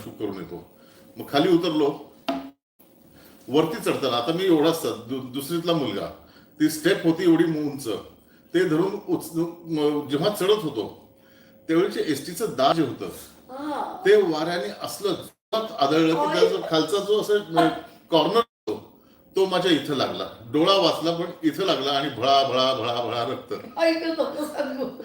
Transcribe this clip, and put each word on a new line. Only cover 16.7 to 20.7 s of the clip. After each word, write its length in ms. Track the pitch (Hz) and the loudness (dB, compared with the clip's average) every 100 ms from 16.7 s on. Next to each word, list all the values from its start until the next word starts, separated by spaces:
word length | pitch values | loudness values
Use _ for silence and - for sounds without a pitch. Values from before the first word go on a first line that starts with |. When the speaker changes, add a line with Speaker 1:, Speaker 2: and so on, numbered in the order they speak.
Speaker 1:
खालचा 280 | 160 156 202 | 0 2 0
जो 220 | 196 208 | 0 0
असं, 360 | 190 208 160 165 | 2 0 0 2
अ, 120 | 165 - - - - | 2 0 -12 -18 0
कॉर्नर 260 | 165 151 214 | 2 4 2
होतो, 600 | 226 _ - - - _ _ _ _ - | 0 _ -8 -8 -10 _ _ _ _ 0
तो 100 | 190 | 2
माझ्या 260 | 180 180 | 2 2
इथं 240 | 151 131 131 | 2 2 -2
लागला. 320 | 101 90 92 - - | -2 -4 -8 -10 -4
डोळा 220 | 147 175 | 2 4